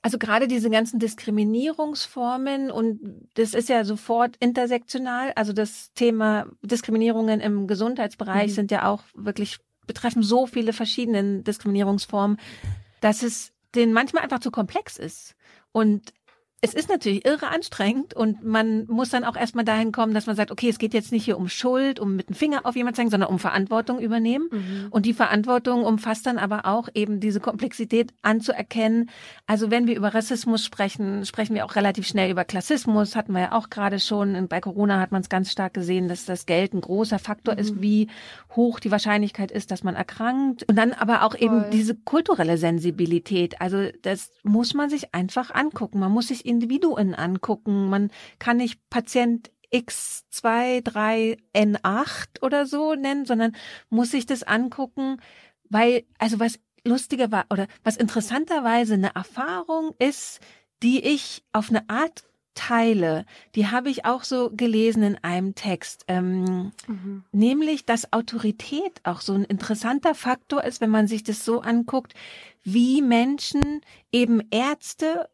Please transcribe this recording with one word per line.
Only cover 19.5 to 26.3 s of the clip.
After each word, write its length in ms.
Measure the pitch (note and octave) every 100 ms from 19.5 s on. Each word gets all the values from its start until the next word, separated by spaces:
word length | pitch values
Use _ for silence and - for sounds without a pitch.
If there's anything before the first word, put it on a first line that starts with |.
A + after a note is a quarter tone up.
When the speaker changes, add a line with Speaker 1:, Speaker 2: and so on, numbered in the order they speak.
| A#3 A3+
Speaker 1:
dahin 260 | G#3+ A3+
kommen, 220 | A3 A3+
dass 100 | G#3+
man 100 | A3
sagt, 160 | G#3 G#3
okay, 200 | G3 A#3+
es 80 | A3+
geht 160 | A3
jetzt 180 | A3+ G#3+
nicht 100 | A3+
hier 140 | A3 G3
um 100 | F3+
Schuld, 540 | - B3 B3+ C4+ C4+
um 160 | G3+ F#3+
mit 140 | -
dem 40 |
Finger 300 | F#3+ D4+ C#4+
auf 100 | B3
jemand 220 | B3 A#3+ A3+
zeigen, 140 | A#3
sondern 180 | G#3 G3
um 100 | F#3
Verantwortung 640 | F#3+ F3+ F#3+ A3 A3+ B3
übernehmen. 480 | A3+ A#3 A3+ B3+ E4+
Speaker 2:
Mhm. 360 | A3 F#3 G3 G3+
Speaker 1:
Und 160 | A3
die 80 | G#3
Verantwortung 720 | A#3 A#3 G#3 A3+ B3 A#3+ B3
umfasst 400 | A3 G#3+ A3+ A3
dann 140 | -